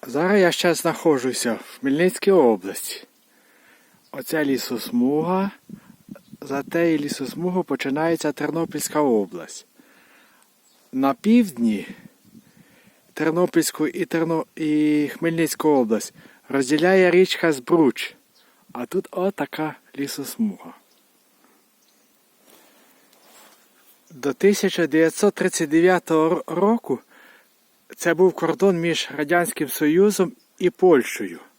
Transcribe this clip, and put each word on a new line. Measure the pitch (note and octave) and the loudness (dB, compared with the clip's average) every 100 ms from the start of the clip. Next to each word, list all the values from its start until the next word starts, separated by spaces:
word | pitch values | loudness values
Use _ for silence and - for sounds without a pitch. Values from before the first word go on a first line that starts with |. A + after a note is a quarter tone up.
| - | -6
Зараз | B2 F3+ G#3 | -4 2 4
я | F3+ | 4
ще | D#3 F3 | 2 0
знаходжуся | D#3 E3 D#3+ E3+ C#3+ B2+ A#2+ B2 | 0 -2 0 2 2 0 -4 -4
в | G#2+ - - | -4 -8 -8
Хмельницькій | C#3 C#3 F3+ F3+ - | -4 0 0 0 2
області. | F#3+ B2+ G#2+ F#2+ F#2 - - - _ _ _ _ _ _ _ _ _ _ | 4 6 2 -2 -10 -10 -14 -16 _ _ _ _ _ _ _ _ _ _
Оце | - B2+ D#3+ C#3+ | -14 -6 -2 0
лісосмуга. | C3 - A#2+ - A#2+ B2 D3 D#3+ F#3 G3 - _ - _ - _ - _ - | -2 -2 -8 -4 0 2 0 0 0 -2 -6 _ -20 _ -20 _ -20 _ -20
За | C3 C#3 | -8 -8
тією | C3+ E3+ E3+ D#3 | -4 -2 0 0
лісосмугою | C#3+ - B2+ C#3+ F3+ F3+ | -2 -6 -8 -6 -4 -4
починається | F3 C3+ C#3 C#3 E3 E3 D3+ | -4 -4 -4 -2 0 -2 -4
Тернопільська | C#3+ D3+ D#3 E3 D3+ - D3+ | -4 -6 -4 -4 -6 -4 0
область. | D3 A2+ G2 F2 D#2+ - - _ _ _ _ _ _ _ _ _ _ _ _ | 2 2 0 -8 -16 -20 -20 _ _ _ _ _ _ _ _ _ _ _ _
На | C3 C3+ | -2 -2
півдні | C3+ G3+ A#3 G#3+ B2 A#2 G#2 F2 - - _ _ - _ _ _ _ _ _ _ | 0 4 4 4 0 -2 -2 -6 -16 -20 _ _ -20 _ _ _ _ _ _ _
Тернопільську | - D#3 E3 F3+ - D#3 - D#3 | -4 -2 0 0 0 -2 -2 -4
і | - A3+ | -4 -4
Терно-, | E3 E3 E3 - - | -2 -2 -2 -6 -6
і | D#3+ D3+ D3+ D3+ D3 | -2 0 2 0 -2
Хмельницьку | - E3 E3 D#3+ - D#3 | -4 -4 -2 -2 0 2
область | C#3+ A#2 A2 - _ - _ _ | 2 2 0 -4 _ -20 _ _
розділяє | C3+ B2+ D3+ F3 F#3+ F#3 | -4 0 2 4 4 6
річка | F3 F#3 - E3 | 6 4 2 -2
Збруч. | C#3+ B2 E3+ D3 - - - _ _ _ _ _ | -2 0 4 4 2 -8 -14 _ _ _ _ _
А | - B2 | -12 -6
тут | F#3+ F#3 | -6 -6
отака | - F#3 - C#3+ - D#3 C3+ _ - | -4 -4 -2 -8 -6 -8 -8 _ -10
лісосмуга. | C#3 C#3+ C3+ - A2 F#2 E2+ - _ _ _ _ _ _ _ _ _ _ _ _ _ _ _ _ _ - _ _ _ _ _ _ _ - - _ _ _ _ _ _ | -8 -8 -12 -4 -4 -4 -16 -20 _ _ _ _ _ _ _ _ _ _ _ _ _ _ _ _ _ -20 _ _ _ _ _ _ _ -20 -20 _ _ _ _ _ _
До | D3+ C3 | -8 -6
тисяча | C3+ G3 G3+ G3 - E3 | 2 2 2 0 0 0
дев'ятсот | D#3 D#3+ - G#3 | 4 2 4 0
тридцять | - F3+ - D#3 | 2 -4 -2 0
дев'ятого | D#3 F3 F3+ - D#3+ D#3+ | 4 4 2 2 2 2
ро-, | E3+ - E3 | 0 -4 0
року | G3 A#3 - B2 _ _ - _ _ _ _ _ _ - | 2 2 -2 -6 _ _ -20 _ _ _ _ _ _ -6
це | F3 | -2
був | E3 F#3 | 2 2
кордон | - E3 D#3+ G3 F3 | 2 -4 2 2 2
між | E3 D#3+ - C#3+ | 0 -2 -6 -6
Радянським | D3 F3 E3+ - D3 | 0 0 0 -4 -6
Союзом | - D3+ D#3+ G3+ G3 F3+ - _ _ | -2 2 4 4 2 -2 -4 _ _
і | F3+ | -4
Польщею. | - F#3 D3+ A2 - G2 E2 - | 2 4 6 4 -6 -10 -12 -20